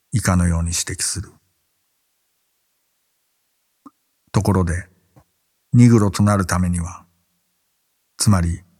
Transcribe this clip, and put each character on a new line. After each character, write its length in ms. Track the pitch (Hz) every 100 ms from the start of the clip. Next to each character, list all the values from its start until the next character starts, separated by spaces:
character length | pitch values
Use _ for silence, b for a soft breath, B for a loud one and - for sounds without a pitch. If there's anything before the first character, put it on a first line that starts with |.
| _
以 100 | 107
下 140 | - 90
の 100 | 87
よ 140 | 82
う 20 |
に 60 | 82
指 140 | 82
摘 200 | - 92
す 180 | - -
る。 120 | - - _ _ _ _ _ _ _ _ _ _ _ _ _ _ _ _ _ _ _ _ _ _ _ _ - _ _ _ _
と 120 | -
こ 100 | 98
ろ 100 | 95
で、 240 | 85 85 - _ _ _ _ _ _ _ _
ニ 160 | 123 120
グ 100 | 117
ロ 120 | 101
と 120 | 92
な 120 | 104 98
る 100 | 90
た 140 | 90
め 100 | 90
に 100 | 85
は、 260 | 85 - _ _ _ _ _ _ _ _ _ _ _ -
つ 120 | -
ま 120 | 95
り 200 | 85 82 - _